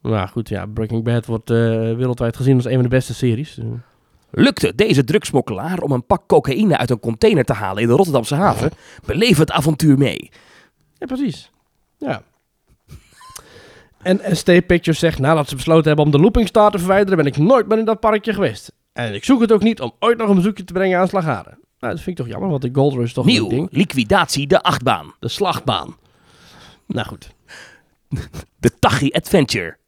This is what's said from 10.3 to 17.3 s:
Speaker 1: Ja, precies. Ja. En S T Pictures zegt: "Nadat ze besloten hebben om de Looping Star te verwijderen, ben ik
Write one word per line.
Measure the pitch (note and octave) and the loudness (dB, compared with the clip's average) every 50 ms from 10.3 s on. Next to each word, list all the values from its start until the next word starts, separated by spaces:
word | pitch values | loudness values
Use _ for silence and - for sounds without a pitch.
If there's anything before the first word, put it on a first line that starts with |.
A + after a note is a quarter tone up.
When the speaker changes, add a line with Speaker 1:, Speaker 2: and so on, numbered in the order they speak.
| _ - _ _ _ - _ _ _ _ _ _ _ | _ -20 _ _ _ -20 _ _ _ _ _ _ _
Speaker 1:
Ja, | _ F#4 | _ -10
precies. | C4 C4 B3+ C#4+ A3+ D3 - - _ _ _ _ _ _ _ _ _ _ | -10 -6 -4 -4 -4 -6 -8 -14 _ _ _ _ _ _ _ _ _ _
Ja. | _ D4+ C4 D3 G2+ - _ _ _ _ _ _ _ _ _ _ _ _ _ - - _ _ _ _ C6+ C6 C6 - _ - - - - - - - _ _ _ _ | _ -8 -8 -8 -8 -10 _ _ _ _ _ _ _ _ _ _ _ _ _ -20 -20 _ _ _ _ -20 -20 -20 -20 _ -20 -20 -20 -20 -20 -20 -20 _ _ _ _
En | - F3+ F#3 G3 - G3 F#3 | -2 -2 -2 0 0 -2 -4
S | - - | -2 2
T | |
Pictures | - F3 F3 E3+ - F3+ E3+ - - D#3+ - | 4 4 4 4 2 0 0 0 -2 -2 0
zegt: | - E3 D3+ - | 0 -2 0 0
"Nadat | C3+ C#3+ D#3+ D#3+ C#3+ - | 0 2 2 2 0 -4
ze | C#3+ | -6
besloten | C3 A#2+ D#3+ D#3+ E3 D3+ | -6 0 2 4 4 4
hebben | D#3 D3+ D3 D3 | 4 2 2 2
om | D3+ | 4
de | C#3+ C#3+ | 4 4
Looping | D#3+ A#3 - A#3+ A3+ | 4 4 4 2 0
Star | F3+ _ G#3+ G#3 G#3+ | 2 _ 4 4 4
te | G3 | 2
verwijderen, | F#3+ E3+ F#3 F#3+ G3 G#3 F#3+ F#3+ | 0 -2 2 2 2 2 2 2
ben | D#3+ D3+ | 0 0
ik | C#3+ | 0